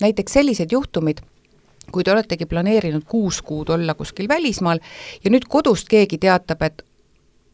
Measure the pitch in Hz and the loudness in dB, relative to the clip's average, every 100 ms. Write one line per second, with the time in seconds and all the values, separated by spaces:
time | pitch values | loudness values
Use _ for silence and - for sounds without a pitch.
0 | 208 208 196 277 285 220 170 247 277 - | 0 0 0 2 2 0 0 -2 -2 -2
1 | 160 151 - _ _ _ _ _ - 180 | -2 -4 -8 _ _ _ _ _ -8 -4
2 | 185 208 214 170 165 165 185 220 180 151 | 2 2 0 -4 -4 -2 2 2 0 -2
3 | 151 233 202 - - 151 151 165 165 151 | -2 -2 -2 -2 -6 -6 -2 -2 -2 -4
4 | 151 - 202 302 311 196 180 170 - - | -8 -8 -2 -2 0 -2 0 -2 -4 -16
5 | - - - 220 - 285 311 196 - 214 | -18 -6 2 2 2 2 2 2 2 4
6 | 196 160 190 180 - 160 156 - - _ | 4 2 2 2 0 -4 -4 -6 -16 _
7 | _ _ _ _ _ | _ _ _ _ _